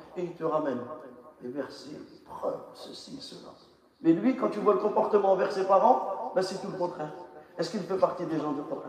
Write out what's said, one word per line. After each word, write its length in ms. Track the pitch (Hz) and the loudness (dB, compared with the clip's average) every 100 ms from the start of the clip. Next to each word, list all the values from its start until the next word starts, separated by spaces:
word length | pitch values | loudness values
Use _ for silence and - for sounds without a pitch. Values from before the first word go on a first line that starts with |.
| - 180 | -12 -6
Et 60 | |
il 100 | 175 | -6
te 100 | 160 | -4
ramène 360 | 160 156 147 120 120 156 127 - - - | 0 0 0 -4 -6 -12 -14 -20 -20 -14
les 80 | 123 | -10
versets, 420 | 143 131 - - | -8 -8 -10 -16
les 280 | 151 - - - | -16 -16 -20 -18
preuves, 340 | - - - - | -6 -6 -6 -10
ceci, 440 | - - - - - | -16 -16 -16 -14 -14
cela. 300 | - 117 113 - _ _ _ _ | -14 -16 -18 -20 _ _ _ _
Mais 100 | 160 | 4
lui, 240 | 165 226 247 | 4 4 2
quand 140 | 214 | 0
tu 100 | 208 | 2
vois 140 | 190 | 2
le 60 | 190 | 4
comportement 520 | 208 185 - 208 190 | 2 2 4 4 4
envers 220 | 185 180 | 4 2
ses 120 | 190 190 | 0 4
parents, 640 | 196 226 294 - - - - | 6 8 6 2 -4 -2 0
ben 60 | |
c'est 180 | 190 190 | -2 -4
tout 60 | 196 | -8
le 80 | - | -4
contraire. 360 | 175 - 151 - - - - - | -4 -4 -8 -10 -16 -18 -16 -6
Est-ce 120 | 165 | -4
qu'il 120 | 214 | -4
fait 140 | 170 190 | -2 2
partie 300 | 170 - 160 | 2 2 -2
des 140 | 156 | -2
gens 120 | 147 | -2
du 100 | 143 | -4
Coran ? 180 | - - | -4 -8